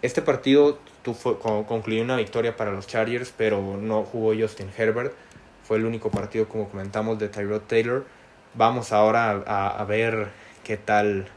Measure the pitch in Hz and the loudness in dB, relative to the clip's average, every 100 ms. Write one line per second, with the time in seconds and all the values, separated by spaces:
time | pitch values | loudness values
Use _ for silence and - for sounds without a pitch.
0 | - - 156 127 135 139 147 147 - - | -2 -2 0 0 4 6 6 2 -10 -10
1 | - 113 123 113 113 107 107 113 107 110 | -8 -4 -2 -2 0 -2 -2 -4 -2 -2
2 | 117 127 104 117 117 113 107 98 98 117 | 0 -2 -2 -2 -2 -2 -4 -4 -4 -2
3 | 113 120 127 - 110 101 98 98 107 110 | 0 -2 -6 0 2 2 -2 -4 -2 -2
4 | 104 117 110 107 110 - 98 - 110 113 | -2 0 0 2 0 -4 -12 0 0 0
5 | 127 - - - - - - 110 113 113 | -4 -8 -20 -20 -20 -20 -2 0 0 -2
6 | 110 101 101 113 110 110 101 101 98 107 | -2 -2 -2 -2 -2 -2 -6 -6 -6 -4
7 | 110 110 104 104 101 107 104 113 117 127 | -2 -2 -4 -4 -2 -4 0 0 2 -2
8 | - - - - - - 113 123 110 107 | -4 -18 -20 -20 -18 2 2 2 0 4
9 | 107 107 113 101 - 101 98 101 107 107 | 6 6 2 0 -2 -2 -2 -4 -2 0
10 | 113 113 101 - - - - 107 - 104 | 0 -2 -6 -10 -20 -20 -8 -6 2 2
11 | 104 98 98 | 4 0 -6